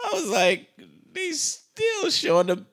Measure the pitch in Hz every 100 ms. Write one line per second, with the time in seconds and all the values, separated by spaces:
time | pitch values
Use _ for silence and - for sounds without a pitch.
0 | 453 392 214 196 180 190 - _ 85 73
1 | _ 370 370 294 - - _ - 453 427
2 | 359 - - 170 180 185 -